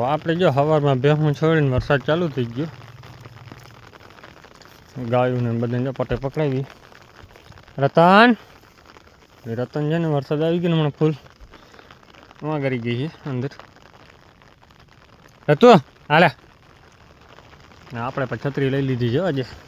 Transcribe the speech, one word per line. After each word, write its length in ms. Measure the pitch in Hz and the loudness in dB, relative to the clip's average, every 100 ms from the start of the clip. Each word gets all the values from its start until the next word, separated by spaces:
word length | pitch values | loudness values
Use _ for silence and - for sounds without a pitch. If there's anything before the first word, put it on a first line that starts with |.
| 123 | -2
આપણે 220 | 151 160 165 | -2 -2 0
જો 80 | 180 135 | 0 2
હવારમાં 420 | 147 156 143 131 | 2 2 2 2
ભેહું 300 | 143 151 156 139 | 2 2 0 0
છોડીને 320 | 156 160 139 | 0 2 0
વરસાદ 260 | 127 - 143 135 | 0 0 -2 0
ચાલુ 200 | 160 175 | -2 -2
થઈ 140 | 135 117 117 | -4 -6 -6
ગયો. 140 | 160 - - - - - - - - - - - - - - - - - - - - - - 127 120 | -8 -10 -20 -20 -20 -20 -20 -20 -20 -20 -20 -20 -20 -20 -20 -20 -20 -20 -20 -20 -20 -20 -18 -12 -2
ગાયું 300 | 123 127 123 | 0 2 0
ને 60 | 120 117 | -2 -2
બધાને 240 | 117 123 131 | -2 -4 -4
જો 60 | 131 | -6
પટે 160 | 127 123 | -6 -6
પકડાવી. 440 | 135 156 151 131 139 - - - - - - - - - - - | -6 -4 -4 -4 -8 -14 -20 -20 -20 -20 -20 -20 -20 -20 -16 -2
રતન! 480 | 139 - 170 202 240 220 - - - _ - - - _ _ _ 113 | 0 4 6 6 6 2 -4 -20 -20 _ -20 -20 -20 _ _ _ -10
એ 20 | 113 | -8
રતન 240 | 123 151 151 | -6 -6 -4
છે 80 | 165 | -2
ને, 100 | 165 | -2
વરસાદ 260 | 147 131 151 | -2 -2 -2
આવી 180 | 160 175 | -2 0
ગયો 80 | 170 | 0
ને 60 | 160 | 0
હમણાં 200 | 151 - | 0 0
ફૂલ. 160 | 156 147 - - - - - - - - - - - - | -2 -2 -10 -20 -20 -20 -20 -20 -20 -20 -20 -20 -20 -12
આમાં 220 | 147 156 | -8 -4
કરી 200 | 135 127 | -4 -4
ગઈ 120 | 117 120 | -4 -6
છે 80 | 156 - 151 | -6 -10 -10
અંદર. 220 | 127 135 - - - - - - - - - - - - - - - - - - - - | -8 -8 -12 -20 -20 -20 -20 -20 -20 -20 -20 -20 -20 -20 -20 -20 -20 -20 -20 -20 -6 0
રતુ, 200 | 151 240 214 - - - | 6 8 8 4 -14 0
હાલે. 200 | 151 175 - - - _ - - - - - - - - - - - - | 4 4 0 -20 -20 _ -20 -20 -20 -20 -20 -20 -20 -20 -20 -20 -20 -16
ને 60 | 120 | -10
આપણે 260 | 120 143 127 | -8 -6 -8
પણ 100 | 117 | -6
છત્રી 280 | 143 135 139 | -6 -4 -2
લઈ 100 | 139 135 | -2 -2
લીધી 240 | 127 120 | -2 -2
છે 60 | 131 | -2
આજે. 240 | 185 139 123 - | -2 -4 -6 -12